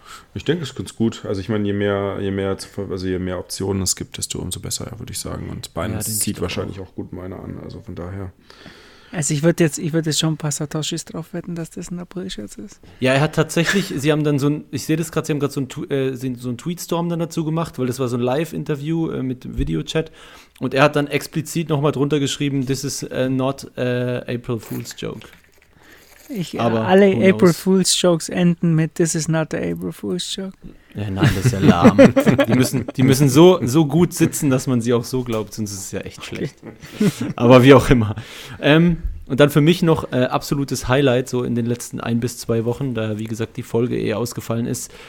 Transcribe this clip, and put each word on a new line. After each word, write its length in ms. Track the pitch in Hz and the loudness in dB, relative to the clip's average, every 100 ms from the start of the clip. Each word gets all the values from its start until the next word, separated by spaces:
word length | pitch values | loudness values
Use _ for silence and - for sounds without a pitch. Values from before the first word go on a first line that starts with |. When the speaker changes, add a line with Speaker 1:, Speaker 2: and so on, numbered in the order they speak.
| - - - | -20 -20 -14
Speaker 1:
ich 100 | 101 | -8
denke, 200 | - 175 | -4 -2
es 60 | 147 | -4
ist 40 | - | -10
ganz 200 | 92 - | -10 -2
gut. 280 | 113 - 104 | -2 -2 -6
Also 140 | 98 | -6
ich 80 | 92 | -4
meine, 160 | 107 101 | -2 -2
je 80 | |
mehr, 440 | 101 101 98 98 98 | -2 -2 -2 -4 -4
je 120 | 98 | -4
mehr 260 | 98 98 92 | -2 -2 -4
zu 100 | - | -8
ver-, 220 | - 98 | -10 -8
also 160 | 92 92 | -6 -4
je 140 | 92 | -4
mehr 180 | 92 90 | -4 -6
Optionen 460 | - - 95 98 | -8 -6 -2 -2
es 120 | 90 - | -2 -4
gibt, 220 | - - | -8 -10
desto 220 | - - | -8 -8
umso 200 | - 92 | -8 -8
besser, 280 | - - - | -8 -8 -10
ja, 60 | - | -12
würde 120 | - | -12
ich 80 | 98 | -10
sagen. 300 | - - 92 | -10 -10 -10
Und 240 | - - | -12 -10
Binance 180 | 82 87 | -6 -6
Speaker 2:
Ja, 40 | 107 | -4
denke 120 | 110 | -4
ich 80 | 107 | -4
Speaker 1:
zieht 180 | - 101 | -2 -2
Speaker 2:
doch 40 | |
Speaker 1:
wahrscheinlich 360 | 98 - 95 92 | -4 -4 -8 -10
Speaker 2:
auch. 80 | 92 | -14
Speaker 1:
auch 80 | - | -12
gut 180 | 95 | -12
meine 220 | 90 92 90 | -12 -12 -12
an. 220 | 90 87 | -12 -12
Also 180 | 85 - | -14 -14
von 120 | 95 87 | -14 -12
daher 360 | 87 95 95 - - - - - - - - | -10 -10 -12 -14 -20 -20 -20 -20 -20 -20 -12
Speaker 3:
Also 200 | 185 139 | -6 -2
ich 100 | 151 | 2
würd 160 | 165 160 | 2 4
jetzt, 180 | 165 - | 2 0
ich 140 | 165 | -4
würd 140 | 165 160 | -2 -2
jetzt 140 | 143 | 0
schon 160 | 160 151 | 0 -2
ein 20 | |
paar 140 | 151 | -4
Satoshis 520 | - 151 156 151 165 | -4 -6 -6 -6 -8
drauf 300 | - 170 160 | -10 -12 -10
wetten, 200 | 175 170 | -12 -10
dass 160 | 170 160 | -10 -10
das 220 | - 170 | -12 -10
ein 80 | 175 | -10
April-Scherz 560 | 175 180 190 - 202 - | -10 -10 -10 -10 -14 -14
ist. 240 | 208 - - - | -18 -18 -20 -4
Speaker 2:
Ja, 120 | 127 | 0
er 60 | 135 | 2
hat 160 | 156 160 | 2 0
tatsächlich, 580 | 156 170 160 196 190 170 | 0 0 2 0 0 -2
sie 160 | 143 | 0
haben 120 | 151 | 2
dann 160 | 151 147 | 2 2
so 80 | 143 | 0
ein, 160 | 151 - | -2 -4
ich 140 | 139 - | -6 -2
seh 100 | 160 | -2
das 160 | 160 | -2
grad, 140 | 160 156 | -4 -2
sie 80 | |
haben 80 | 151 | -2
grad 100 | 139 | -2
so 80 | 143 | -4
ein 80 | 127 | -6
Tu-, 180 | - - | -6 -4
äh, 300 | 139 131 127 | -2 -2 -4
so 340 | 131 123 120 | -6 -6 -8
ein 80 | 120 | -6
Tweetstorm 520 | 170 175 - 170 170 | -6 -8 -4 -2 -2
dann 100 | 170 | -2
dazu 240 | 165 170 | -4 -2
gemacht, 340 | 156 165 165 - | -2 -2 -4 -4
weil 100 | 123 | -4
das 120 | 123 | -2
war 80 | 127 | -2
so 80 | 123 | 0
ein 60 | |
Live-Interview, 880 | 123 139 160 160 151 143 147 165 160 | 0 0 -2 -4 -6 -4 -2 -2 -2
äh, 100 | 135 | -2
mit 360 | 131 127 123 117 | -4 -6 -8 -4
Videochat. 540 | 143 160 151 160 160 - - - - - | -2 -2 -2 -4 -4 -8 -20 -20 -20 -8
Und 140 | 131 | -2
er 100 | 135 | 2
hat 120 | 147 147 | 4 2
dann 120 | 147 | 0
explizit 600 | 143 - 165 - 170 156 | -2 -4 -6 -4 -4 -2
nochmal 220 | 147 151 | 0 0
drunter 280 | 131 143 147 | 0 0 0
geschrieben, 460 | 135 - 143 139 127 | 0 -2 -2 -2 -2
„This 180 | 135 135 | -2 -4
is, 180 | - | -8
äh, 240 | - 127 131 | -6 -2 -2
not, 420 | 131 131 135 - - | 0 -2 -4 -8 -4
äh, 420 | 123 123 123 123 - | -2 -2 -2 -4 -6
April 260 | 123 120 117 | -6 -4 -6
Fool's 360 | - 127 120 - | -6 -10 -10 -10
Joke.“ 300 | 110 - - - _ _ _ _ - - _ - - | -10 -10 -16 -20 _ _ _ _ -20 -20 _ -20 -12
Speaker 3:
Ich, 240 | 233 165 - | -8 -6 -2
äh, 40 | |
Speaker 2:
Aber 280 | 117 113 113 | 0 0 4
Speaker 3:
alle 240 | 190 202 | 6 6
Speaker 2:
who 60 | 185 | 6
knows? 160 | 190 | 4
Speaker 3:
April 200 | 214 185 | 6 4
Fool's 480 | 160 190 190 180 - | 4 2 2 2 2
Jokes 280 | 180 165 - | 2 2 0
enden 440 | 185 175 170 170 | 0 2 2 2
mit, 220 | 160 160 - | 2 0 0
„This 200 | 165 165 | 0 0
is 120 | 151 | -2
not 220 | 160 156 | -2 -2
the 60 | - | -4
April 340 | 175 170 180 | -4 -6 -8
Fool's 420 | 165 208 180 - | -8 -6 -6 -6
Joke.“ 200 | - 190 - - - _ - | -8 -10 -12 -20 -20 _ -8
Speaker 2:
Ja, 140 | 104 | -4
nein, 200 | 95 135 95 | 2 2 4
das 120 | 123 | 2
ist 40 | |
ja 60 | 98 | 4
lahm. 380 | 120 90 - 101 | 4 6 6 8
Speaker 3:
<laughs> 500 | 247 269 277 156 285 | 8 6 4 4 4
Speaker 2:
Die 60 | |
müssen, 320 | 127 - 131 - - | 2 2 0 -4 2
die 60 | |
müssen 260 | 131 135 143 | 4 6 6
so, 300 | 127 180 180 | 10 8 8
so 220 | 120 143 147 | 4 2 4
gut 280 | 156 170 | 4 2
sitzen, 360 | - 160 - 147 | 2 0 0 0
dass 180 | 131 135 | 0 0
man 140 | 123 | 0
sie 120 | 113 | 2
auch 120 | 120 120 | 0 0
so 180 | 127 | -4
glaubt, 300 | 120 110 104 | -4 -4 -4
sonst 180 | - 107 | -6 -8
ist 80 | 98 | -8
es 120 | - | -10
ja 80 | 95 | -10
echt 180 | - - | -10 -14
Speaker 3:
Okay. 160 | - 110 | -12 -8
Speaker 2:
schlecht. 200 | 143 - - - - - 208 - - - | -8 -10 -20 -20 -10 -2 0 0 -6 2
Aber 260 | 120 127 | 8 10
wie 100 | 131 | 12
auch 160 | 131 - | 10 8
immer. 260 | 127 107 - - - - - | 4 2 -4 -12 -16 -16 -2
Ähm, 380 | 139 156 175 165 - - - | 4 6 4 2 -4 -8 -2
und 140 | 131 | 4
dann 100 | 147 | 6
für 120 | 151 | 6
mich 220 | 147 180 | 4 4
noch, 280 | 165 156 - | 4 2 0
äh, 120 | 127 127 | 0 0
absolutes 640 | 143 - 147 135 127 - | 0 -2 -4 -2 -4 0
Highlight, 400 | 131 139 123 127 | 4 4 2 0
so 140 | 127 | -2
in 120 | 127 120 | -2 -2
den 100 | 117 | -2
letzten 360 | 120 - 117 | -4 -6 -8
ein 180 | - 117 | -2 -2
bis 180 | 120 - | -2 -6
zwei 280 | - 117 113 | -2 0 0
Wochen, 280 | 120 139 | -2 -4
da, 240 | 113 110 107 | -4 -4 -4
wie 60 | |
gesagt, 320 | 110 110 113 - | -6 -6 -6 -8
die 80 | |
Folge 340 | 120 117 120 117 | -4 0 0 0
eher 200 | 110 104 | -2 -2
ausgefallen 460 | 120 - - 113 123 | -4 -6 -6 -4 -4
ist. 260 | 123 - - | -6 -8 -16